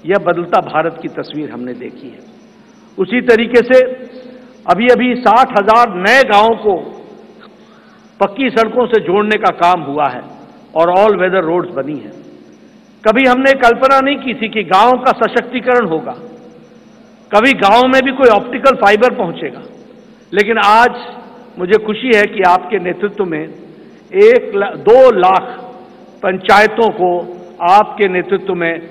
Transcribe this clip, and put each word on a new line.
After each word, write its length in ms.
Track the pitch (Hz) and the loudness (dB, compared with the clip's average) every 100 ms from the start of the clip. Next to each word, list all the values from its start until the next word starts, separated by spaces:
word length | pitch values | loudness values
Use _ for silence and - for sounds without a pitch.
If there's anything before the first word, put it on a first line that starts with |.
यह 100 | 156 196 | -2 -2
बदलता 440 | 170 170 175 208 | 0 -4 -2 -2
भारत 380 | - 151 165 165 | -2 -4 -4 -6
की 60 | 156 | -12
तस्वीर 440 | - 135 151 143 | -10 -12 -10 -12
हमने 220 | 120 123 | -12 -12
देखी 360 | 123 117 - 131 | -12 -16 -18 -20
है। 100 | - - - _ _ _ _ _ - | -20 -20 -20 _ _ _ _ _ -6
उसी 220 | 180 247 | -4 -2
तरीके 520 | 247 226 233 240 240 | 2 2 2 0 4
से 120 | 254 254 - - - - - - - - | 4 4 -6 -16 -20 -20 -20 -20 -14 -4
अभी-अभी 440 | 180 247 233 247 | 0 4 2 2
साठ 440 | 247 226 226 247 254 | 0 2 4 2 0
हजार 340 | 196 226 240 | 2 2 2
नए 300 | 180 196 262 | 0 2 2
गांवों 320 | 226 202 220 | 4 4 2
को 200 | 220 214 175 - - - - - - - _ _ _ _ _ _ _ | 0 -2 -4 -8 -18 -20 -20 -20 -20 -20 _ _ _ _ _ _ _
पक्की 300 | 196 - 262 | -4 -2 -2
सड़कों 380 | 226 220 247 233 | 0 0 0 0
से 120 | 226 | 0
जोड़ने 380 | 156 196 208 214 | 0 -2 0 0
का 120 | 202 | -2
काम 320 | - 170 180 | 0 0 0
हुआ 260 | 143 147 139 | -4 -4 -4
है 120 | 123 - - - - - | -6 -16 -20 -20 -20 -8
और 160 | 160 170 | 0 2
all 200 | 185 214 196 | 4 2 2
weather 320 | 185 190 160 | 0 0 -2
roads 220 | 175 175 | -4 -4
बनी 240 | - 139 143 | -8 -8 -10
है। 240 | 107 - - - - _ _ _ _ _ 214 | -14 -20 -20 -20 -20 _ _ _ _ _ 0
कभी 160 | 220 | 2
हमने 260 | 262 247 269 | 2 2 2
कल्पना 480 | 269 240 240 262 269 | 2 2 2 2 2
नहीं 160 | 269 285 | 0 -4
की 160 | 262 | -6
थी 160 | 214 185 | -8 -6
कि 140 | 214 | -6
गांव 280 | 170 185 233 | 0 2 4
का 200 | 247 254 | 2 0
सशक्तिकरण 760 | - 220 240 247 247 240 247 202 | 0 -2 -2 -4 -6 -2 0 0
होगा, 240 | 160 135 123 - - - - - - _ - - _ - | -6 -8 -14 -18 -20 -20 -20 -20 -20 _ -20 -20 _ 0
कभी 180 | 208 254 | 2 2
गांव 340 | 262 196 226 254 | 2 4 4 4
में 140 | 262 | 2
भी 60 | 269 | 0
कोई 160 | 262 254 | 2 4
ऑप्टिकल 480 | 202 - 247 269 | 4 0 0 0
फाइबर 380 | 247 202 214 247 | 2 0 2 0
पहुंचेगा, 460 | 240 180 - 151 - - - - - - - _ | 0 -8 -8 -12 -14 -20 -20 -20 -20 -20 -20 _
लेकिन 240 | 185 208 226 | -2 0 0
आज 340 | 202 220 240 - - - - - - - | 4 4 4 0 -16 -18 -20 -20 -20 -10
मुझे 260 | 180 214 | 0 0
खुशी 260 | 214 214 254 | 0 -6 0
है 80 | 214 | 0
कि 180 | 208 208 | 0 0
आपके 380 | 180 180 - 202 | 2 0 -2 -6
नेतृत्व 460 | 175 175 208 196 | -6 -6 -8 -6
में 180 | 185 156 160 156 - - - - _ | -6 -6 -10 -18 -20 -20 -20 -20 _
एक 380 | 190 214 233 - | 4 4 4 0
ला-, 200 | 196 196 | -6 -6
दो 360 | 151 170 247 254 | -8 0 4 4
लाख 480 | 208 180 185 - - - - - - - - | 4 0 0 -4 -16 -20 -20 -20 -20 -20 -8
पंचायतों 680 | 190 190 - 202 214 214 220 | -6 -4 2 4 4 0 -2
को 500 | - 180 175 170 - - - | 0 -2 -2 -8 -16 -20 -4
आपके 460 | 175 202 208 190 202 | 2 4 2 -2 -2
नेतृत्व 460 | 180 170 190 185 | -2 -4 -4 -4
में 360 | 180 165 165 170 | -4 -4 -6 -12